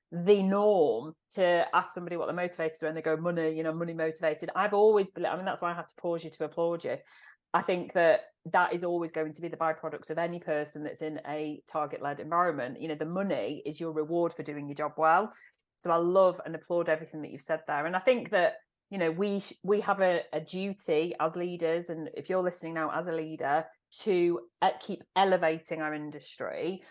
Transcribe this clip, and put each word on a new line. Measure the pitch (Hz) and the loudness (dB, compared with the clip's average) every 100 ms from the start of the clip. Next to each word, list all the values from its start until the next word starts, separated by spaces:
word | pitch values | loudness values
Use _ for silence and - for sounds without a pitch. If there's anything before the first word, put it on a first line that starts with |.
| _ | _
the | 170 180 202 | 0 6 6
norm | 190 202 208 196 139 110 151 - _ | 6 4 6 6 4 2 -4 -14 _
to | - 180 170 - | 2 4 4 4
ask | 175 180 | 2 0
somebody | 185 175 170 | -6 -6 -4
what | - | -2
they're | |
motivated | 170 175 175 160 - | -2 -4 -2 -4 -2
to, | 156 | -4
and | 160 | -2
they | |
go, | 160 156 | 0 0
"Money, | 175 170 160 | 0 0 0
you | 160 | 0
know, | 160 | -2
money | 160 170 | -2 -4
motivated." | 165 160 160 160 151 170 180 | -2 -4 0 -2 -2 -4 -2
I've | 202 | 2
always | 202 214 208 196 | 6 6 6 2
been, | - | -2
I | 170 165 | -2 -2
mean, | |
that's | 190 - | -4 -4
why | 175 | -4
I | |
had | 170 160 | -4 -10
to | |
pause | - 175 170 | -8 -4 -4
you | 160 | -6
to | - | -6
applaud | 151 170 170 165 | -6 -2 -2 -2
you. | 123 135 - - - - _ | -4 -6 -10 -20 -20 -20 _
I | 170 | 0
think | - 180 180 | 2 -2 0
that | 180 165 - - _ 160 | 4 6 4 0 _ 0
that | 180 180 | 2 2
is | 175 | 0
always | 175 175 165 | -2 -2 -2
going | 160 156 | -4 -6
to | 151 | -6
be | 165 | -10
the | 156 | -2
byproduct | 160 160 160 151 - | -2 -2 -6 -10 -6
of | 165 | -4
any | 170 170 | -4 -4
person | 165 151 151 151 | -4 -4 -4 -8
that's | 151 - | -10 -8
in | 156 151 139 | -8 -8 -8
a | 151 151 151 - | -6 -6 -8 -8
target-led | 156 147 - 143 143 | -6 -4 -4 -6 -6
environment. | 151 170 180 143 123 131 | 0 2 2 0 -6 -6
You | 160 | -8
know, | 151 | -6
the | |
money | 160 180 196 135 104 151 | -4 -2 -2 -2 -2 -6
is | 147 151 | -8 -8
your | 165 | -4
reward | 156 151 170 170 | -4 -2 0 0
for | 165 | -2
doing | 147 147 143 | -8 -8 -8
your | |
job | 143 151 151 | -6 -6 2
well. | 160 175 226 - - _ _ - | 4 6 2 -6 -20 _ _ -8
So | 175 | 0
I | 170 | 2
love | 170 190 185 175 | 4 6 6 4
and | 160 160 | -6 -10
applaud | - 175 170 | -2 0 2
everything | 160 160 156 | 0 -2 -10
that | 147 | -10
you've | 147 | -10
said | - 156 - | -4 -4 -2
there. | 147 160 | -2 -2
And | |
I | 185 | 2
think | 262 247 175 | 4 2 2
that, | 190 170 - _ _ _ | 2 2 0 _ _ _
you | 196 | -2
know, | 165 | 0
we | 165 208 202 | 0 0 -2
sh-, | - - | -6 -6
we | 180 208 | 0 2
have | 202 190 | 2 2
a, | 185 170 - | 4 2 0
a | 156 | -6
duty | 160 185 196 196 - 156 170 - | -4 -6 -4 -4 0 2 0 -2
as | 160 170 | -2 -2
leaders, | 175 175 160 170 175 | -4 -2 -2 -2 -4
and | 165 151 | -8 -8
if | - 147 | -10 -2
you're | 185 | 0
listening | 180 - 160 | 0 -4 -8
now | 165 151 | -4 -4
as | 160 175 | -4 -4
a | |
leader, | 160 160 156 135 151 160 _ _ - | -4 -6 -4 0 0 0 _ _ -6
to, | 220 180 175 170 - _ | 0 4 4 2 -6 _
uh, | 190 - | 0 0
keep | - 180 - | -6 -10 -2
elevating | 185 196 180 165 160 - 160 | 2 4 6 4 0 -4 -4
our | 151 | -4
industry. | 151 151 147 - - 107 76 165 190 - | -4 -8 -12 -14 -8 -6 -4 -4 -6 -12